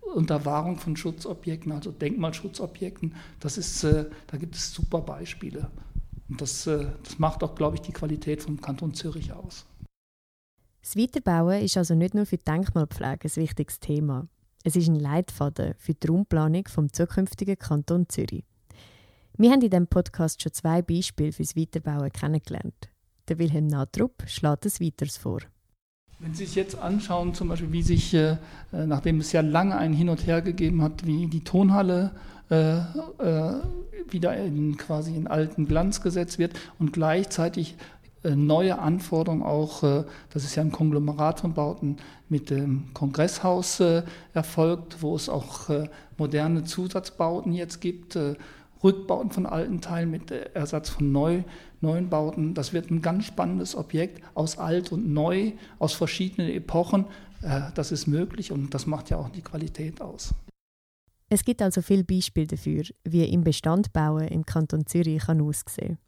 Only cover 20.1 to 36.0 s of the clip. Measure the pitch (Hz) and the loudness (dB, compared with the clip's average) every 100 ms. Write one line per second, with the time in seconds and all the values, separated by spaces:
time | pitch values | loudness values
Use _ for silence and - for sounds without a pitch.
20.1 | - 165 - - - 165 170 175 170 180 | 0 -2 0 -6 -2 2 2 2 0 0
21.1 | - 151 151 151 - 160 160 156 147 139 | -2 -2 0 -4 -2 -2 -2 -4 -2 -2
22.1 | - 143 156 - - - - - _ _ | -2 0 0 -2 -8 -8 -10 -20 _ _
23.1 | _ - 160 165 147 151 143 135 - 247 | _ -6 0 2 2 2 2 -2 0 -2
24.1 | _ - - - 147 208 - 165 - 147 | _ -10 -2 0 2 -2 -2 -4 -2 -6
25.1 | - - 98 - _ _ _ _ _ _ | -4 -6 -6 -8 _ _ _ _ _ _
26.1 | - 165 160 190 160 196 - 175 202 - | -14 -10 -8 -4 -2 -2 -4 -2 0 0
27.1 | 175 175 175 175 165 165 165 170 170 - | -2 0 -2 -2 -2 0 2 4 4 4
28.1 | 170 156 156 - - - 180 156 143 156 | 4 4 2 -4 -18 -10 -4 0 0 2
29.1 | 160 151 170 156 160 190 190 160 156 175 | 2 2 2 4 4 4 2 2 4 4
30.1 | 160 - 165 175 175 160 170 156 156 170 | 2 2 2 0 0 2 4 2 0 -2
31.1 | 156 170 160 - 185 196 202 185 180 190 | 0 0 -2 0 4 6 6 4 4 0
32.1 | - - - - 160 160 165 170 175 320 | -4 -16 -18 2 4 4 2 0 -6 -8
33.1 | - 202 160 160 262 330 359 359 427 339 | -4 0 2 0 -2 -2 -4 -8 -10 -6
34.1 | 185 175 - - 147 151 147 - 156 156 | -2 0 0 -2 0 0 -2 -4 -4 -2
35.1 | 160 147 156 156 160 151 156 185 - | -4 -2 0 0 0 2 4 2 0